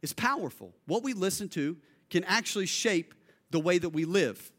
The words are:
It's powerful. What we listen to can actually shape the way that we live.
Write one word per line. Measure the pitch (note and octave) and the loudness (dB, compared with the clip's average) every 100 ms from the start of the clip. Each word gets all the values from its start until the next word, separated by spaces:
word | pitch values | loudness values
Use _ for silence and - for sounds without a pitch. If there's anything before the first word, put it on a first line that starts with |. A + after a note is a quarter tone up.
It's | D3+ | -8
powerful. | - A#3+ C#4 E3+ - F2+ - | 0 0 2 -2 -6 -20 -18
What | - A3+ | -2 -2
we | C4+ | 0
listen | A#3 F#3 F#3 G3 | 0 0 0 -4
to | - C#3+ E3 _ _ _ | -2 -2 -4 _ _ _
can | D#3+ | -2
actually | F#3 G#3+ A3+ G#3 F#3+ | 2 0 0 -4 -2
shape | - A#3 F#3+ G#3 - _ _ _ | 0 2 0 -2 -14 _ _ _
the | E3 | 0
way | D#3 F3+ | 2 2
that | E3+ | 2
we | D#3 | -2
live. | D#3+ F#3+ D3 G2 - | 2 2 2 -2 -14